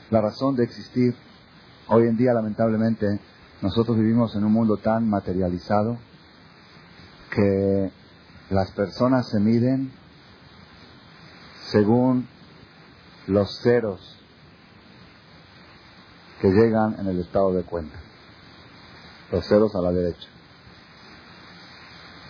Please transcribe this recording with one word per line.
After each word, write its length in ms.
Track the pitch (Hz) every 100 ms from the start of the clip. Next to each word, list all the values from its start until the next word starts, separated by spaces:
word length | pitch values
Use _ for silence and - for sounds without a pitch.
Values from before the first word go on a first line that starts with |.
| -
la 100 | 110
razón 340 | 107 - 135 131
de 80 |
existir? 520 | 120 - 101 127 123 120 - - - - - - -
Hoy 200 | 113 117
en 100 | 113
día, 160 | 127
lamentablemente, 840 | 117 110 104 113 110 113 113 104 101 - - - -
nosotros 360 | 98 113 113 113
vivimos 380 | 110 117 113 101
en 100 | 107
un 80 |
mundo 240 | 110 113 101
tan 320 | 110 113 113
materializado 880 | 101 95 92 90 87 - 104 107 120 - - - - - - - - - - - - -
que 600 | - 101 98 98 98 95 - - - - - -
las 220 | 95 95
personas 560 | - 98 - 127 131 117
se 100 | 107
miden 520 | 104 117 123 131 135 - - - - - - - - - - - - - - - - - -
según 600 | 107 104 120 127 127 117 - - - - - - - - - -
los 320 | 98 98 -
ceros 540 | 123 120 110 92 - - - - - - - - - - - - - - - - - - - - - - - -
que 60 | 101
llegan 480 | 95 117 110 110 107
en 80 | 98
el 120 | 90
estado 340 | 82 101 98
de 100 | 92
cuenta. 340 | 87 85 76 - - - - - - - - - - - - - -
Los 140 | 92 -
ceros 300 | 104 107 101
a 60 |
la 100 | 90
derecha. 360 | 90 87 82 - - - - - - - - - - - - - - - - - - - -